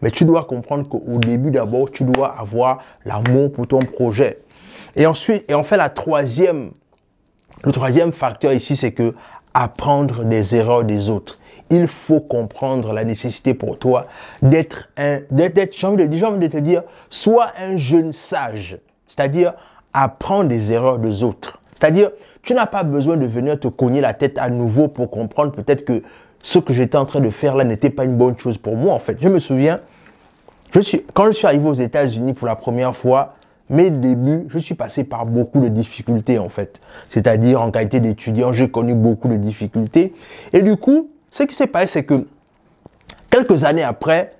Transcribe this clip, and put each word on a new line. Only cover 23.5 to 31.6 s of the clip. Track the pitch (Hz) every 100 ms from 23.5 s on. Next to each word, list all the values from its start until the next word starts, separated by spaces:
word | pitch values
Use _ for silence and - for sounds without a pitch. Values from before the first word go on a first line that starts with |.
| 147
te | -
cogner | - 127 131
la | 131
tête | 110 143 -
à | 127
nouveau | 120 120 113 151
pour | 147 123
comprendre | 104 113 - 147
peut-être | 139 135 139 143
que | 117 - - _ _
ce | - 180
que | -
j'étais | 123 123 151
en | 135
train | 147
de | 127
faire | 104 147 135
là |
n'était | 127 110 147
pas | 135
une | 131 120
bonne | 123 123
chose | 127 107
pour | - 113
moi, | 160
en | 139
fait. | - 117
Je | 160
me | 190
souviens, | 147 131 143 170 - _ - _ _ _ _ _ _
je | -
suis, | 202 165 -
quand | - 208
je |
suis | 214 196
arrivé | 143